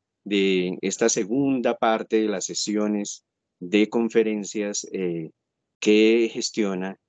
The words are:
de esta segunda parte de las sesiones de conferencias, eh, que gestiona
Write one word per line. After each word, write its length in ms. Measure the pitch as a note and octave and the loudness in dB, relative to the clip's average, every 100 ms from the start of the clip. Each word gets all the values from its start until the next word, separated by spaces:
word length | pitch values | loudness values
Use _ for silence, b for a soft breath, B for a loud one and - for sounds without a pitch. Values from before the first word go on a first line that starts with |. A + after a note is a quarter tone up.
| _ _ | _ _
de 560 | G2+ G2+ G2 F#2 F2+ F#2 | -2 0 2 2 0 -2
esta 260 | G2 - A#2 | -6 0 0
segunda 720 | - G2 B2+ C#3 C3 A#2+ A2+ | 2 -2 0 0 0 -2 0
parte 420 | A#2 A2 G#2+ A2 | 0 0 0 0
de 80 | G#2+ | 0
las 180 | G#2 - | -2 -6
sesiones 800 | - - G#2 G#2+ G#2 G2+ - _ _ _ _ | -6 -2 0 0 -2 -4 -12 _ _ _ _
de 300 | F2+ G#2 G#2+ | 0 2 2
conferencias, 1000 | A#2+ A#2 A2+ A2 G#2+ G2 A2 G#2 G#2 - | 0 0 2 0 -2 -6 -6 -6 -6 -8
eh, 380 | F#2+ F2+ E2+ D#2+ _ _ _ _ _ | -6 -4 -4 -8 _ _ _ _ _
que 520 | G#2+ G#2+ A2 A#2 A2+ | 2 6 6 4 2
gestiona 640 | - - - G2+ F#2 F#2+ F#2+ | -2 -6 -2 -2 -2 -6 -10